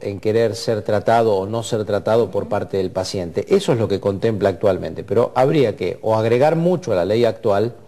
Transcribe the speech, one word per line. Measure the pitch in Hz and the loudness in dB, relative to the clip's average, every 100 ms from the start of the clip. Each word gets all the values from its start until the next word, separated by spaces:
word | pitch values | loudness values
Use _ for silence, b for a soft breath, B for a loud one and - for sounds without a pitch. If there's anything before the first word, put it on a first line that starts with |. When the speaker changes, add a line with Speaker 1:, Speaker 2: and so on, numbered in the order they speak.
Speaker 1:
en | 104 98 | -8 -4
querer | 107 110 113 | 0 2 2
ser | 104 - 107 | 0 -4 -2
tratado | 104 104 117 117 113 | 0 0 2 4 4
o | 98 98 | 2 0
no | 113 | -4
ser | 110 110 | -4 -4
tratado | 104 101 110 113 104 | -2 -2 2 2 2
por | 101 | -2
Speaker 2:
Ujú. | - | -2
Speaker 1:
parte | 101 - 98 | -4 -2 -4
del | 92 | -2
paciente. | 92 92 101 85 80 - | -4 -4 -6 -4 -4 0
Eso | 196 190 | 0 2
es | 123 | 0
lo | 104 | 0
que | 95 | 0
contempla | 101 98 113 107 98 | -2 0 -2 0 0
actualmente, | 95 104 90 82 82 | 2 0 0 -4 -8
pero | - 101 120 | -2 0 0
habría | 123 135 160 117 | 2 2 4 2
que | 95 90 - | 0 -6 -4
o | 107 | -2
agregar | 110 113 123 147 165 | 0 2 2 2 2
mucho | 170 180 - | 0 0 -2
a | |
la | 95 | 0
ley | 90 110 | 2 2
actual | 117 - 113 98 117 117 | 2 0 0 0 0 -6